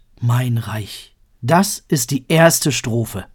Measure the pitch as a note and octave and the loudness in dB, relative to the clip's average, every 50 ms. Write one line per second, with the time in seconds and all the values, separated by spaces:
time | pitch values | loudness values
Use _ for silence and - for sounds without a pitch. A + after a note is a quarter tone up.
0 | _ _ _ - - A#2+ A#2 A#2+ B2+ B2+ A#2+ A#2 G#2+ G2+ G#2+ A2 G2+ F2+ - - | _ _ _ -4 -2 0 0 0 0 0 -2 -2 -4 -4 -6 -8 -8 -10 -12 -18
1 | - - _ _ _ _ _ _ - A#2 D#3+ F3 G3 - - - - - F#3 C#3+ | -20 -20 _ _ _ _ _ _ -2 2 2 4 2 2 -2 -8 -6 -2 -2 -2
2 | - - - - - - E3 D#3+ E3 E3 E3 - - D#3 C3+ - - B2 A2+ A#2 | -2 -2 -4 -4 -2 0 4 6 6 6 4 2 0 0 -2 -2 -2 -2 -2 -2
3 | A2+ G#2+ - G2 F2+ - - | -2 -4 -6 -10 -12 -12 -16